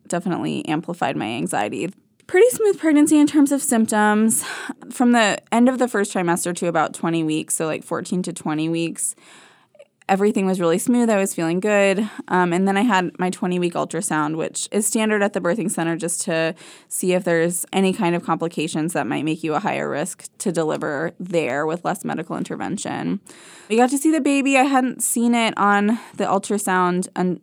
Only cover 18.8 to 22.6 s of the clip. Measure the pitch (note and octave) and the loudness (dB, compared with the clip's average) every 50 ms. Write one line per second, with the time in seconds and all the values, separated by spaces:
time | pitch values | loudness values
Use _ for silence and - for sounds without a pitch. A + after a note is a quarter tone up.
18.8 | D#3 E3+ - D3+ C3+ - D3 C#3+ C#3 D#3 D#3 - - D#3 D#3 D3 - D3+ C3+ C#3 | -2 -2 -2 -2 -2 -2 -4 -4 -2 -4 -4 -4 -4 -2 -2 -2 -2 -2 -2 -2
19.8 | D#3 D3 C3+ C#3+ D#3+ - - - - - _ - - G3+ D#3 E3+ D#3 D#3 D3+ C#3+ | -4 -4 -4 -4 -6 -6 -8 -12 -16 -18 _ -8 -6 -4 -2 0 0 0 -2 -2
20.8 | D3+ D3+ D3 C3+ E3 F3 - - F3+ F3+ E3+ E3 D3 A#2+ B2+ C#3+ D#3+ D#3 E3 F3 | -4 -4 -4 -4 -4 -6 -8 -10 -8 -4 -2 -2 0 0 -2 -2 -2 -2 -4 -4
21.8 | - D#3+ E3 - - D#3+ - D#3 E3 - - - - - - - | -4 -6 -6 -4 -6 -6 -6 -6 -6 -6 -6 -8 -6 -8 -8 -8